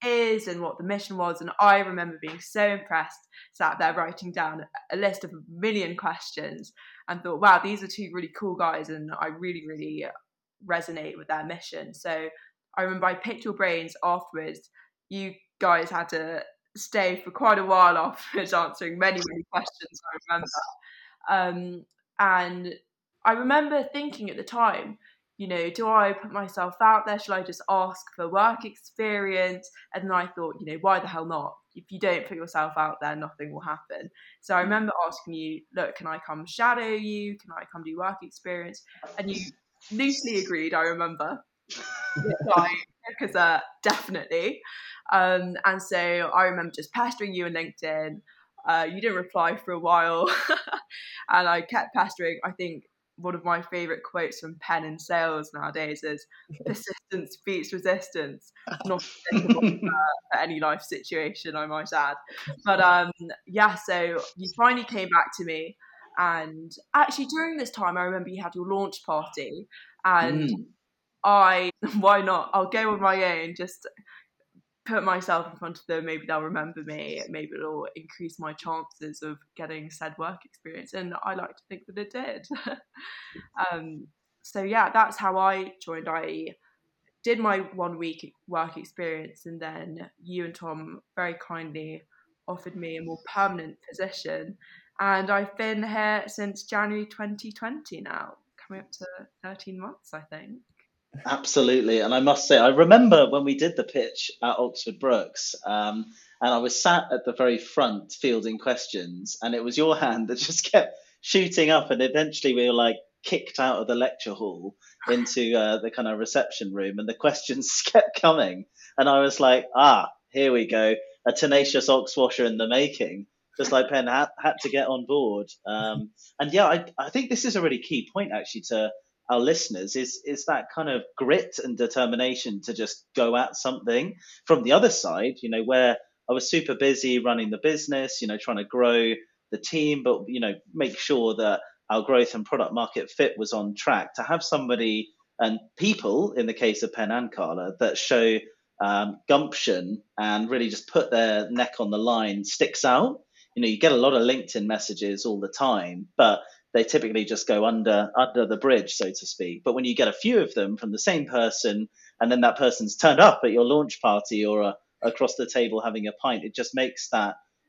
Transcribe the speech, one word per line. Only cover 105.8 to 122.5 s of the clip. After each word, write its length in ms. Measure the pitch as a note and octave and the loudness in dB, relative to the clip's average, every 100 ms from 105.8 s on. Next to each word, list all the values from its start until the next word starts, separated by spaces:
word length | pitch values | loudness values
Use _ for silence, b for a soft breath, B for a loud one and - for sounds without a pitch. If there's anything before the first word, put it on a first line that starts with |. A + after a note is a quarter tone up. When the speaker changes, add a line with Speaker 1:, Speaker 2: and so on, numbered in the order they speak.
| G#2 A2 A2 B B B | -2 -4 -8 B B B
Speaker 2:
and 120 | B2 | 0
I 40 | A#2+ | 2
was 240 | B2 - | 0 2
sat 240 | F3 E3+ - | 4 2 2
at 120 | B2+ | -4
the 100 | B2 | -2
very 240 | A#2+ B2+ A#2 | 2 2 2
front 540 | - D3+ B2 G2+ - | -2 0 0 0 -10
fielding 460 | - C3+ A2+ A2 A2 | -2 0 0 -2 -4
questions, 800 | C3 B2 - G2 F2 F2+ G#2 - | -2 -2 -4 -8 -8 -10 -12 -8
and 120 | A#2 | -4
it 100 | A#2+ | -4
was 140 | A#2+ B2 | -2 2
your 180 | D#3+ D#3 | 2 2
hand 320 | C3+ A2+ A2+ | 0 0 -2
that 80 | B2 | -4
<laughs> 20 | |
just 320 | - - - | -4 -2 6
kept 260 | G3+ - B B B | 6 6 B B B
shooting 480 | - F#3+ F3+ F3 D3+ | 2 2 4 4 6
up, 220 | D#3 - | 6 4
and 100 | B2 | 2
eventually 520 | B2+ D3+ D#3 - C#3 | 2 2 0 0 0
we 140 | B2 B2 | 4 4
were, 60 | |
like, 220 | A#2+ A#2 - - _ | 4 4 2 -8 _
kicked 360 | - D3+ - - | -4 -4 -4 -2
out 180 | C3 G#2+ | 0 0
of 80 | A2+ | 0
the 80 | A#2+ | 0
lecture 380 | B2 - A2 | 0 -2 -10
hall 420 | G2+ G#2 E2+ G2 - b b - | -8 -8 -8 -12 -16 b b -2
into, 480 | B2 A2+ B2+ A#2 A#2 | 0 0 0 2 2
uh, 200 | G#2+ G#2+ | 2 0
the 140 | A2+ | -2
kind 160 | B2 A2+ | -4 -4
of 100 | G#2+ | -2
reception 540 | A2 C#3 B2 - G2+ | 0 0 0 -4 -8
room, 260 | G2 G2 G2+ | -4 -4 -4
and 80 | A2 | -6
the 60 | |
questions 680 | - D3+ - - C3 - - | 0 0 0 -4 -4 -2 -2
<laughs> 40 | - | 4
kept 340 | A3+ G#3 - | 6 6 4
coming. 460 | E3 D#3+ A#2+ F#2+ - b b b | 4 4 2 -4 -14 b b b
And 100 | C#3 | 6
I 140 | C#3 | 6
was 180 | C#3 C#3+ | 4 6
like, 280 | C3 B2+ - B2 | 6 6 4 8
"Ah, 340 | C#3+ G#2+ - - _ | 10 8 4 -6 _
here 220 | C3+ C3+ | 2 4
we 160 | A#2+ G#2+ | 4 2
go, 280 | A2 A2 A2 B B A#2+ | 4 4 2 B B 0
a 60 | |
tenacious 580 | - D3 C#3 C#3 C3+ C#3 | 2 4 6 4 2 4
Oxwasher 560 | C3 G#2+ C#3 B2 - | 4 4 2 2 4
in 120 | A#2 | 0